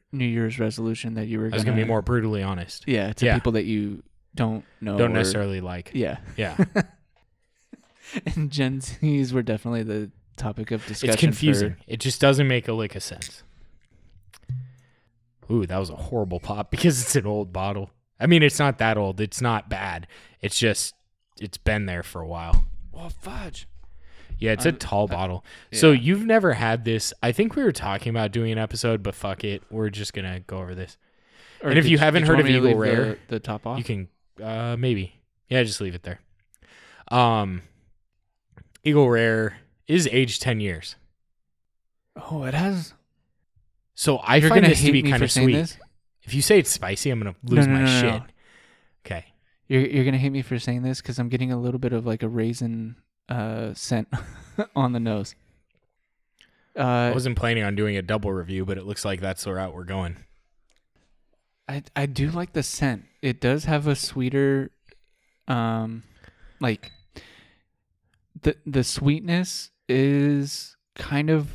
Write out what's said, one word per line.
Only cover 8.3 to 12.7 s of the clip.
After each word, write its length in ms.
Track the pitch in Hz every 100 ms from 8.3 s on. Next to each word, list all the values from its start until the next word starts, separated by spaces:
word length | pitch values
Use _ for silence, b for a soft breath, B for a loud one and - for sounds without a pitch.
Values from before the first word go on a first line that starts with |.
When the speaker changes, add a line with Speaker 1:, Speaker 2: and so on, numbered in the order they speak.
| 165
Speaker 1:
And 140 | 147
Gen 280 | 143 131 135
Zs 540 | 131 - 151 143 131
were 100 | 127
definitely 400 | 120 113 117 117
the 260 | 110 107 104 - _ -
topic 360 | 113 107 110
of 120 | 113 -
discussion 240 | 104 127
Speaker 2:
It's 60 | 110
confusing. 500 | 160 - 151 123 104 87
Speaker 1:
for 20 | -
Speaker 2:
It 140 | 110
just 200 | 131 -
doesn't 280 | 139 139 139
make 200 | 123
a 60 | 117